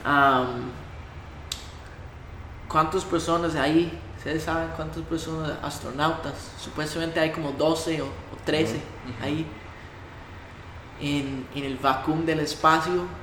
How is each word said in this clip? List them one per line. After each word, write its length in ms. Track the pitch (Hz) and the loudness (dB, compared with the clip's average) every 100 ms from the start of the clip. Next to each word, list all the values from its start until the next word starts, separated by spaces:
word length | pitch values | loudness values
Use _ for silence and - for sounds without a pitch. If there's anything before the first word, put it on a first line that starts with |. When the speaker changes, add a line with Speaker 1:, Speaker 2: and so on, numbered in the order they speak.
Speaker 1:
Am, 640 | - 143 139 131 123 123 123 - - - - - - - - - - - - - - - - - - - - | 6 8 8 6 2 -2 -6 -8 -12 -12 -12 -14 -14 -14 -10 -10 -10 -14 -14 -14 -14 -14 -14 -14 -14 -14 0
¿cuántas 360 | 156 160 190 | 4 4 2
personas 520 | 175 170 160 170 170 156 | 2 0 4 2 4 4
ahí? 420 | 139 160 170 - - - | 6 6 4 -2 -10 -8
¿Ustedes 260 | 143 156 | -2 -2
saben 240 | 156 165 165 - | 0 0 0 -4
cuántas 260 | 156 165 | -6 -6
personas, 500 | 160 160 160 160 151 127 | -4 -4 -2 -2 -2 -4
astronautas? 720 | 147 - 123 131 156 160 147 135 - - | -6 -6 -6 2 2 2 -4 -6 -10 -12
Supuestamente 580 | - - 151 165 165 160 | -8 -4 -2 -2 -2 2
hay 120 | 160 | 2
como 200 | 160 147 | 2 -4
doce 500 | 135 151 160 175 160 | 2 4 4 0 -2
o, 20 | 139 | -2
o 300 | - - - | -8 -12 -6
trece 320 | - 151 - 135 | 0 2 2 0
Speaker 2:
Ujú. 480 | - - 127 117 | -6 -10 -10 -6
Speaker 1:
ahí. 220 | 131 151 156 - - - - - - - - - - - - - - - | -2 -2 -2 -8 -14 -14 -16 -16 -16 -14 -14 -14 -14 -14 -14 -14 -14 -6
En, 460 | 147 143 135 131 - 143 | 0 0 0 -4 -4 -4
en 80 | |
el 120 | 139 127 | -4 2
vacuum 480 | 135 131 - 156 | 4 4 2 2
del 140 | 165 160 | 4 2
espacio 640 | 147 - 160 160 175 180 180 - | 0 6 8 8 4 0 0 -6